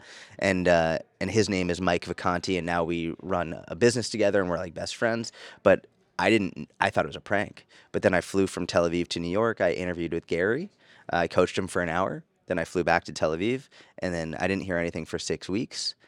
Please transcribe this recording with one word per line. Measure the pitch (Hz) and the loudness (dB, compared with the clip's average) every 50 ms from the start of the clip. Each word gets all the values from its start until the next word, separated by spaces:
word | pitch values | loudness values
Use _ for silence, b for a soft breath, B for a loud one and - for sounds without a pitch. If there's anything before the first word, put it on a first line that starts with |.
| B B B B B B B B | B B B B B B B B
And, | - 98 95 92 90 | 2 2 2 4 4
uh, | 90 87 82 82 80 80 - - _ _ - | 6 6 6 6 4 0 -2 -4 _ _ -6
and | 95 95 | -4 0
his | 95 110 101 95 | 2 2 2 2
name | 101 92 90 87 | 2 0 0 0
is | 87 82 | -2 0
Mike | 95 87 87 87 - | 0 0 0 0 -2
Vacanti, | 90 85 - - 95 87 87 - - 95 | -4 -8 -4 -2 0 0 0 0 0 -2
and | 87 82 | 0 0
now | 87 87 87 85 | 0 0 0 0
we | 82 85 85 82 82 - - - | 0 -2 -4 -4 -6 -6 -8 -6
run | 90 95 87 85 80 82 50 - - | -4 -2 -2 -2 -4 -6 -10 -10 -10
a | - | -2
business | 85 117 120 110 127 107 - | 4 4 4 4 4 -4 -4
together, | - 107 104 101 98 101 | -2 2 2 4 4 4
and | 95 90 | 2 2
we're, | 87 | 0
like, | 82 92 90 76 | -2 -4 -6 -8
best | - 98 - - | -8 -8 -8 -6
friends. | - 120 113 113 117 120 - B B B B B B B | -2 -2 -2 -2 -2 -6 -8 B B B B B B B
But | 101 92 - - - _ _ _ _ _ - | 6 6 6 4 -8 _ _ _ _ _ 0
I | 90 98 | 2 4
didn't, | 110 110 101 87 - - 71 - _ - | 4 4 2 0 -4 -8 -12 -10 _ -2
I | 92 98 | -2 0
thought | - 98 82 | 2 0 -2
it | 73 | -2
was | 71 | -4
a | 90 | -10
prank. | - - 104 98 104 - - - - b b b b b b | -6 -2 0 0 -2 -2 -8 -20 -20 b b b b b b
But | - 90 | 2 2
then | 104 92 | 4 4
I | 85 - | 4 0
flew | - - 98 98 | 0 2 2 2
from | 92 - 92 90 | 2 0 -4 -4
Tel | - - 90 85 85 | 0 2 2 2 2
Aviv | 85 87 85 - | 2 0 -2 -2
to | - - | -4 -6
New | 85 85 | -4 -2
York. | 90 101 113 117 107 - | 0 0 0 0 0 0
I | 98 87 - | 0 0 0
interviewed | - 90 90 87 87 85 80 85 | 0 -2 -4 -4 -4 -4 -4 -4
with | 82 - | -4 -4
Gary. | - 85 82 90 104 117 147 190 202 _ b b b b b b b | -4 -2 0 2 2 0 0 -4 -8 _ b b b b b b b
I | - 87 85 82 | -2 0 0 0
coached | - - 90 - - - | 2 2 2 2 2 -4
him | 92 | -4
for | 90 - 92 87 | -2 -2 -2 -2
an | 85 | 0
hour. | 82 90 95 - - 156 - _ _ _ _ | 0 0 0 -2 -2 -8 -12 _ _ _ _
Then | - 90 85 | -6 -4 -4
I | 82 | -4
flew | - - 90 82 | -2 -2 -2 2
back | 82 82 85 - | 2 2 2 2
to | - 76 | -2 -6
Tel | - 85 78 80 | -2 -2 -2 0
Aviv, | 82 95 113 127 131 143 _ B B B B B - | 0 -2 -2 -2 -4 -8 _ B B B B B -8
and | - 92 87 | -6 -4 -4
then | 82 82 80 78 - | -4 -4 -6 -6 -4
I | 90 92 | -2 -2
didn't | 98 95 90 | -2 -2 -2
hear | 95 90 85 | -4 -2 -2
anything | 85 85 - 87 80 | -2 -2 -4 -6 -10
for | - - 82 | -8 -8 -8
six | - - 85 76 - - | -4 -4 -6 -6 -4 -4
weeks. | 92 107 139 - - - - 113 - b b | -4 -4 -4 -6 -8 -8 -8 -8 -8 b b